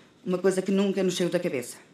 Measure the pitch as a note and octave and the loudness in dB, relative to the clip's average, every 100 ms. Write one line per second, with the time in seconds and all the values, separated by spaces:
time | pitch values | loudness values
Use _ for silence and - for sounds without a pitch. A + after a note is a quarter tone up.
0 | - _ F3+ F3+ F#3+ F#3 F#3 G3 G3+ G3 | -20 _ -4 0 2 2 0 2 2 2
1 | F#3 F#3 F3 F3 F3 C3 - - - | 0 0 0 0 -2 -4 -6 -14 -20